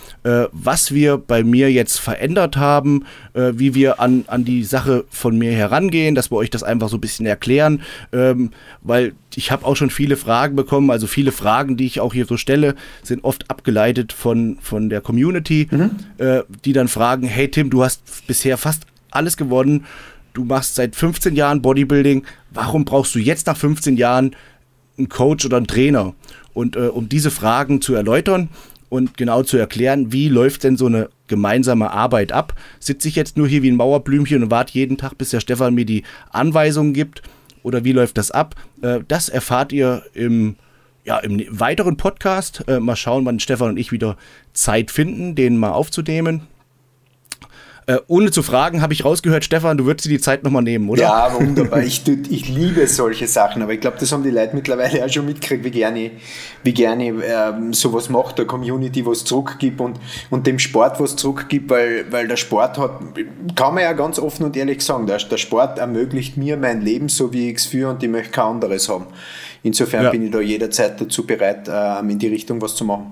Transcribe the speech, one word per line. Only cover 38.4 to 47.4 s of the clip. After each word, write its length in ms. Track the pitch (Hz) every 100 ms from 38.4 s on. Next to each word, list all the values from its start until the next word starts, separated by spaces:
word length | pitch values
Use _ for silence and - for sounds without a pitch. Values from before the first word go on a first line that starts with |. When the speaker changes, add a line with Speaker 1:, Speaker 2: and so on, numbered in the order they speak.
| 156 - - -
Speaker 1:
Äh, 180 | 123 123 -
das 220 | 160 -
erfahrt 420 | 127 - 123 139
ihr 300 | 143 127 123 -
im, 440 | - 117 117 107 104 _ _ _ _
ja, 140 | - 113
im 240 | 104 101 -
weiteren 480 | 104 117 170 180 147
Podcast. 680 | 190 - 196 190 - - 151
Äh, 120 | 131
mal 160 | 117 113
schauen, 280 | - 127
wann 160 | 127 113
Stefan 300 | - 123 120
und 60 | 95
ich 140 | 120
wieder 240 | 117 110 98 - - _
Zeit 380 | - - 110 113
finden, 440 | - 156 - 180
den 220 | 151 127 117
mal 140 | 107
aufzunehmen. 720 | 90 156 - 160 160 165 160 156 _ _ _ _ _ _ _ - -